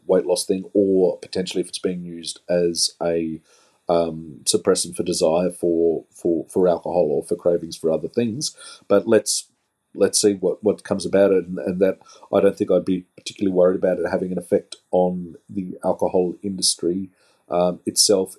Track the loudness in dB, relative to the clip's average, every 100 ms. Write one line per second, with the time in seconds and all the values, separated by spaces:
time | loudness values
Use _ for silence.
0 | 0 0 2 -2 -2 -4 -2 0 2 4
1 | 2 0 -8 -6 -6 -4 -6 -6 -6 -6
2 | -10 -12 -12 -12 -2 0 0 0 -4 -2
3 | -2 -2 -4 -8 _ _ _ _ -2 0
4 | 0 -4 -14 -12 -2 0 2 0 0 -6
5 | -4 0 2 2 0 -2 -2 2 2 0
6 | -6 -6 -2 -2 -2 0 2 2 0 0
7 | 2 0 -2 -2 0 0 -4 -6 -2 -2
8 | -2 -4 -4 -4 -8 -10 -20 -12 0 2
9 | 4 2 2 -6 -8 _ _ _ _ 0
10 | 0 4 2 2 -2 0 0 -2 -2 -4
11 | 0 4 4 4 0 -6 -4 0 0 0
12 | _ -20 -2 2 4 2 0 0 2 -4
13 | -4 -16 -14 -4 -2 4 4 4 0 0
14 | -2 -2 -4 -6 0 -2 -2 -20 _ 0
15 | 0 -2 -10 -16 -12 -10 -8 -6 -4 -2
16 | 0 0 0 -2 -8 -4 -4 -2 -2 -2
17 | -6 _ _ _ -6 0 0 -2 -6 0
18 | 2 2 0